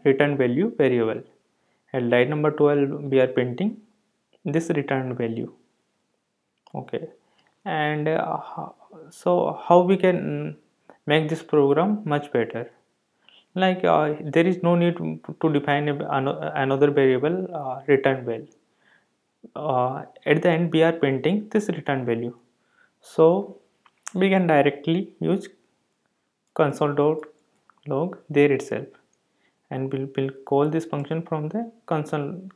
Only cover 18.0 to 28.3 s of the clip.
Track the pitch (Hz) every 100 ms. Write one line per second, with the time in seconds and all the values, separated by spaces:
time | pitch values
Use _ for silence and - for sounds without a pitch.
18 | 135 135 120 113 147 _ _ _ _ _
19 | _ _ _ _ - - 151 127 123 -
20 | - - - 156 175 160 170 160 160 165
21 | 139 135 147 208 208 214 208 156 143 135
22 | 123 117 120 - _ _ _ _ _ _
23 | - - 160 190 202 - _ _ _ _
24 | - 185 190 190 175 147 143 143 - 165
25 | - - 160 180 - _ _ _ _ _
26 | _ _ _ _ _ - 147 131 147 143
27 | 147 156 - _ _ _ _ _ 143 139
28 | 180 - -